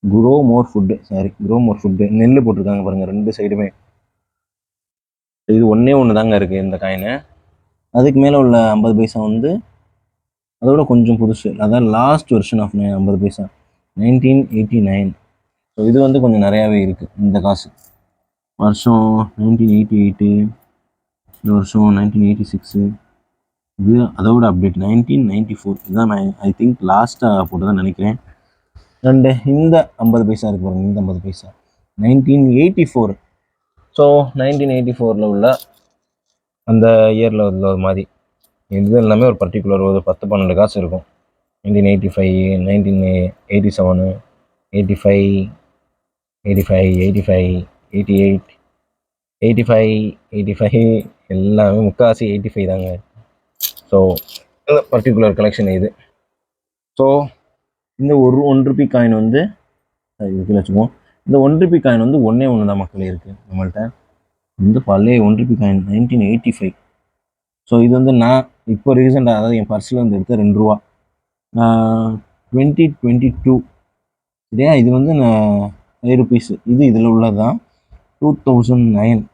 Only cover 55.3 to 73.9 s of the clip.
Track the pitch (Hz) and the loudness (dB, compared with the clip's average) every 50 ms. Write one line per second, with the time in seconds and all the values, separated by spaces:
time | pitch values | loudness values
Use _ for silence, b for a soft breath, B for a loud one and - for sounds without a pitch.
55.3 | 95 95 107 107 101 - 107 95 95 92 92 107 - b b b _ _ _ _ | 2 0 -2 -2 -2 -2 -4 -2 -2 -2 -4 -6 -8 b b b _ _ _ _
56.3 | _ _ _ _ _ _ _ _ _ _ _ _ _ - 135 135 139 143 143 127 | _ _ _ _ _ _ _ _ _ _ _ _ _ 0 0 2 2 0 -2 -6
57.3 | - _ _ _ _ _ _ _ _ _ _ _ _ - 131 139 147 139 131 127 | -12 _ _ _ _ _ _ _ _ _ _ _ _ -6 -2 0 2 4 4 4
58.3 | 127 135 143 143 135 135 131 139 131 - 143 - - 123 120 117 113 110 110 113 | 2 2 0 2 2 2 0 0 0 -2 -2 0 0 0 0 2 0 0 0 0
59.3 | 117 143 170 208 - _ _ _ _ _ _ _ _ _ _ _ _ _ 107 98 | 0 0 -2 -2 -8 _ _ _ _ _ _ _ _ _ _ _ _ _ -10 -8
60.3 | 95 95 92 101 107 101 92 - 95 101 110 - b b b b b b _ - | -6 -6 -4 -2 -2 -2 -2 0 0 0 0 -2 b b b b b b _ 0
61.3 | 135 139 135 139 151 160 175 170 170 160 - 135 120 113 113 123 143 151 120 107 | 2 2 4 2 2 2 2 2 2 0 2 2 0 2 0 0 0 0 0 0
62.3 | 113 123 135 131 123 110 107 104 101 101 95 90 - 98 95 92 92 85 _ 98 | 0 0 0 0 0 0 -2 -2 -4 -4 -6 -8 -10 -10 -8 -8 -8 -10 _ -18
63.3 | 98 98 _ 104 95 95 95 92 87 104 110 117 120 _ _ _ _ _ _ _ | -20 -20 _ _ -8 -6 -6 -6 -6 -8 -10 -10 -12 _ _ _ _ _ _ _
64.3 | _ _ _ _ _ - 95 101 110 127 127 - 98 98 104 113 123 120 107 104 | _ _ _ _ _ -2 0 0 2 0 0 0 2 2 4 2 4 4 4 2
65.3 | 107 107 120 123 117 104 107 101 98 98 92 98 101 107 120 123 131 120 104 98 | 2 0 0 -2 -2 0 0 0 0 0 -2 -2 -2 -2 -2 0 0 0 0 0
66.3 | 113 117 - 120 110 - 98 95 - _ _ _ _ _ _ _ _ _ _ _ | -2 -2 -2 -4 -4 -4 -6 -8 -8 _ _ _ _ _ _ _ _ _ _ _
67.3 | _ _ _ _ _ _ _ _ 120 117 117 120 123 127 131 135 131 120 117 117 | _ _ _ _ _ _ _ _ 2 4 4 4 4 2 2 2 2 2 2 2
68.3 | 127 131 127 - _ _ _ - 110 104 - 139 131 127 127 131 127 139 127 120 | 2 0 0 -4 _ _ _ -6 -6 -4 0 0 2 4 4 4 2 2 2 0
69.3 | 113 107 107 113 117 113 101 - 107 104 - - 127 123 120 113 101 98 92 - | 0 0 0 -2 -2 -4 -4 -4 -6 -8 -6 -6 -4 -2 -2 -2 -2 -2 -4 -4
70.3 | 120 107 104 104 101 107 107 107 107 104 _ _ _ _ _ _ _ _ _ _ | -2 0 0 0 2 2 2 2 0 0 _ _ _ _ _ _ _ _ _ _
71.3 | _ _ _ _ - 113 117 117 113 113 113 110 113 113 113 113 110 104 - _ | _ _ _ _ -4 0 0 2 2 2 0 0 -2 -2 -4 -4 -6 -8 -12 _
72.3 | _ _ _ _ 123 127 135 147 147 151 165 156 151 _ - 120 120 120 123 131 | _ _ _ _ -2 0 0 0 2 2 0 0 0 _ -2 0 0 2 0 -2
73.3 | 123 - - 131 131 120 - - _ _ _ _ | -2 -2 0 0 0 0 -2 -8 _ _ _ _